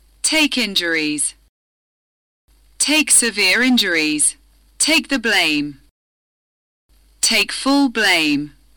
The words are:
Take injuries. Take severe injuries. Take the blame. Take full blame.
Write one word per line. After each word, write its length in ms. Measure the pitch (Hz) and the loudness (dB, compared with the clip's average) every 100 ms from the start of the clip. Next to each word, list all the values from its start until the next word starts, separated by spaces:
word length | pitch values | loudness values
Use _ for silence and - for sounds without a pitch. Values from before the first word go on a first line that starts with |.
| _ _ | _ _
Take 340 | - 311 294 - | -4 0 0 0
injuries. 760 | 220 190 170 165 151 151 - - _ _ _ _ _ _ _ _ _ _ _ _ _ _ | -2 -2 -2 -2 -2 -4 -6 -8 _ _ _ _ _ _ _ _ _ _ _ _ _ _
Take 320 | - 302 247 | 0 0 4
severe 520 | - 233 202 190 196 | 4 2 0 0 2
injuries. 760 | 254 247 196 170 151 151 - - _ _ _ _ | 2 0 0 0 -2 -2 -4 -6 _ _ _ _
Take 300 | - 320 - | -2 0 0
the 100 | 277 | -4
blame. 600 | 226 202 165 147 147 139 _ _ _ _ _ _ _ _ _ _ _ _ _ _ | -2 0 0 -2 -4 -10 _ _ _ _ _ _ _ _ _ _ _ _ _ _
Take 300 | - 220 202 | -2 -2 -2
full 380 | - 262 277 277 | -4 2 4 4
blame. 640 | 233 208 175 156 143 147 - _ | 2 2 2 2 0 -4 -14 _